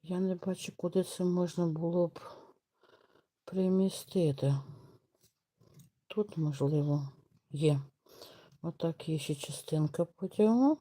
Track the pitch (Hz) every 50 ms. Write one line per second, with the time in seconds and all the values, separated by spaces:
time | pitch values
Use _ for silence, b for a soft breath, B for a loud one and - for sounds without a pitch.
0 | - 160 180 180 190 190 185 180 - 190 185 - - - - - - 175 175 190
1 | 175 - - - 185 180 175 180 180 170 - - 175 165 156 156 165 165 170 180
2 | 175 165 - - - - - - - - _ _ _ _ b b b b b b
3 | b b b b b b _ _ _ - - 190 190 185 185 190 190 190 - -
4 | - - - 190 170 151 139 139 - 139 143 139 B B B B B B B B
5 | B B _ _ _ _ _ _ _ _ _ _ _ _ _ - - _ _ _
6 | _ _ - 214 208 208 - 165 156 151 143 139 143 139 156 151 143 147 143 143
7 | 143 139 - - _ _ _ _ _ _ - 143 160 151 143 139 139 - _ _
8 | B B B B B B B B B B B _ - 165 160 _ - 165 160 _
9 | - - 160 151 - - 151 139 - - 143 - - - 156 156 156 147 151 -
10 | 175 - _ _ 190 180 - - 214 214 226 240 262 277 311 302